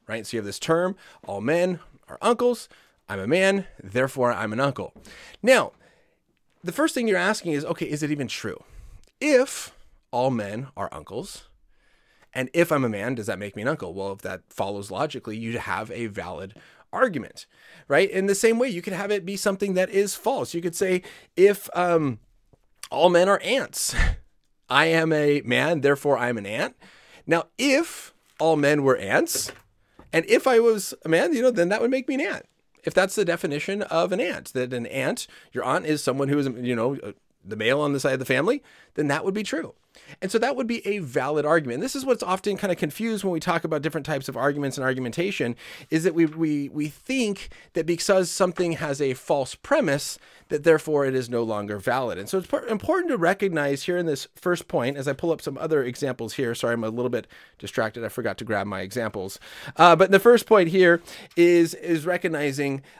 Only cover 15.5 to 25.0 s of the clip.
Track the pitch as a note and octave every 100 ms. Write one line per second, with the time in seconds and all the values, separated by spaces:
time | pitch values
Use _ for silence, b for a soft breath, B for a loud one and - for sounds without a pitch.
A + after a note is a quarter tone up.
15.5 | A2+ G2+ F#2 A2+ F#2 A2+ G2 F2 D#2+ G2
16.5 | - B B B F#3+ B3+ D3+ F2+ - -
17.5 | B B B B C#3+ G3 F#3 G3 G3 A3+
18.5 | A3+ C4 F3 F#3 F#3 G3+ G#3 F3 G3+ G#3
19.5 | G3 G3+ F#3 F#3 G3 G3+ - A3 C4 B2
20.5 | E3+ F3 E3 F#3 F#3 - B B - G3
21.5 | G3 - - F3+ E3 D3 A2 _ _ _
22.5 | _ _ _ - C3 F3 E3+ F#3+ G3 E3+
23.5 | B3 C#3 - - - B B - _ _
24.5 | _ - C3 D#3+ E3